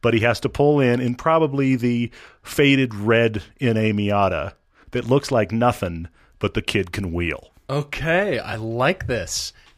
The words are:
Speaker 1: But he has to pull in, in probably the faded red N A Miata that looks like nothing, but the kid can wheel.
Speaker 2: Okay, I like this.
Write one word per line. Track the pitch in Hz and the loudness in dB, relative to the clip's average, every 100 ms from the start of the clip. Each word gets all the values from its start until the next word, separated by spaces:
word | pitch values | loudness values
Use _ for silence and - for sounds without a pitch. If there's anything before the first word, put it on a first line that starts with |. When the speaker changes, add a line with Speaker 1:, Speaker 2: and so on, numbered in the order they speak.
Speaker 1:
But | 117 | 2
he | 113 | 2
has | 117 117 | 2 0
to | 123 | -4
pull | - 143 147 | 0 2 4
in, | 131 120 | 4 2
in | 123 | -2
probably | 120 160 160 156 139 135 131 | -2 0 2 2 0 0 2
the | 120 120 117 - - _ | 0 0 -4 -8 -20 _
faded | - - 143 139 131 | -12 2 4 4 2
red | 104 104 113 117 107 - _ | -2 2 4 4 0 -10 _
N | 127 110 | 0 2
A | 110 | 2
Miata | 104 101 101 98 85 85 - _ _ - | 2 0 2 2 0 -6 -12 _ _ -8
that | - 113 | -8 0
looks | 135 - | 0 2
like | 123 101 | 0 0
nothing, | 113 120 123 92 85 85 _ _ _ | 2 0 0 -6 -6 -12 _ _ _
but | 101 | -4
the | - | -4
kid | - 107 90 | -2 -2 -2
can | - 98 | -6 -6
wheel. | 85 87 65 - _ _ | -4 -4 -6 -10 _ _
Speaker 2:
Okay, | 139 143 - 143 170 202 127 | -6 -6 -8 -2 0 0 -4
I | - 107 | -6 -8
like | 113 113 131 185 - | -6 -2 0 -2 -4
this. | 120 85 - - - _ | -4 -4 -8 -8 -14 _